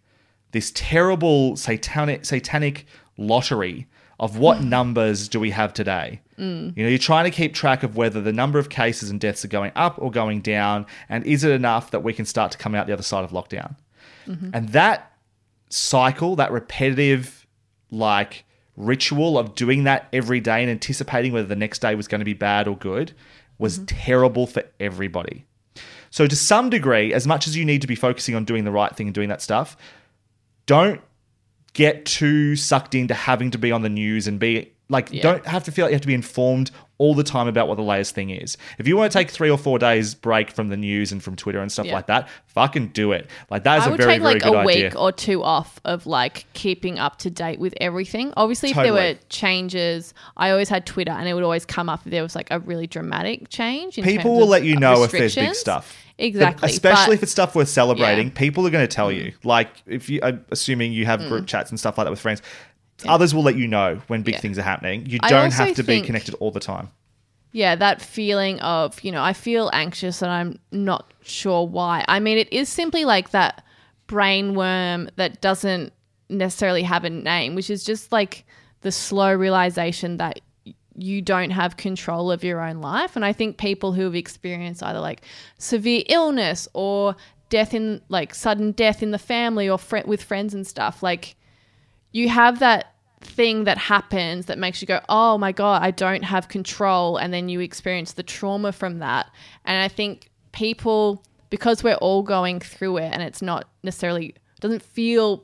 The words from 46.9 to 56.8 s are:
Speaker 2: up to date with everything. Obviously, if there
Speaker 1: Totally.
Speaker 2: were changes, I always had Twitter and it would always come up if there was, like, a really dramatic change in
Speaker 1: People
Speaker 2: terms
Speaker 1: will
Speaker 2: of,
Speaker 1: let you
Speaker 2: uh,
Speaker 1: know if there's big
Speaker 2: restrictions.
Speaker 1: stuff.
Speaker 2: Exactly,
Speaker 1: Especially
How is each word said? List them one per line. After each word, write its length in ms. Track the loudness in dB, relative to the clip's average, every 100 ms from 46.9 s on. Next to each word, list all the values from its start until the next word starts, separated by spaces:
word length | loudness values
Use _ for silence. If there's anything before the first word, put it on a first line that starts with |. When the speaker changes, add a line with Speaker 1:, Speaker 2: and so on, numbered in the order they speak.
| -4
Speaker 2:
up 180 | -4 -4
to 120 | -8
date 260 | -6 -6 -4
with 140 | -6 -4
everything. 520 | -4 -4 -6 -6 -4 0
Obviously, 320 | 0 0 0
if 60 | 2
there 100 | 4
Speaker 1:
Totally. 280 | 4 2
Speaker 2:
were 60 | 0 -8
changes, 840 | -4 0 0 -2 -2 -2 -2 -6 -18 -14 -2
I 140 | 2
always 180 | 2 2
had 160 | 0 -2
Twitter 260 | -4 -4
and 160 | -4 -4
it 60 |
would 100 | 0
always 220 | 0 0 -2
come 240 | -6 -4
up 120 | -4 -4
if 60 |
there 100 | -4
was, 140 | -4 -6
like, 140 | -6
a 80 | -6
really 260 | -4 -8 -6
dramatic 640 | -8 -6 -4 -4 -6 -10
change 480 | -6 -4 -6 -8 -2
in 60 |
Speaker 1:
People 200 | 0 2
Speaker 2:
terms 140 | 4 6
Speaker 1:
will 60 |
Speaker 2:
of, 60 | 8
Speaker 1:
let 140 | 8
you 120 | 6 6
Speaker 2:
uh, 40 |
Speaker 1:
know 240 | 8 8
if 80 | 6
there's 220 | 4 2
big 140 | 2 0
Speaker 2:
restrictions. 100 | 0
Speaker 1:
stuff. 400 | -2 -2 -4 -16 -20 -6
Speaker 2:
Exactly, 500 | -2 4 2 4 -2
Speaker 1:
Especially 360 | 2